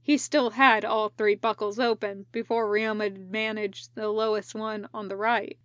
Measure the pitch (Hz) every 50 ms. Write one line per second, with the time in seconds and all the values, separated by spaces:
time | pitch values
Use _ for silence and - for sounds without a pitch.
0 | _ - 294 262 - - - 302 247 233 214 247 277 262 226 214 202 - 220 220
1 | 214 208 _ - 214 208 208 202 - 226 208 - 208 208 202 226 254 240 220 214
2 | - 202 202 196 202 _ - 233 226 _ 233 233 226 208 208 214 220 220 214 208
3 | 214 202 196 190 190 185 196 220 220 220 214 214 214 196 196 - - - _ -
4 | 214 214 208 214 220 220 214 208 202 - - 214 214 220 214 214 202 - - 226
5 | 208 190 196 196 214 226 240 214 - - - _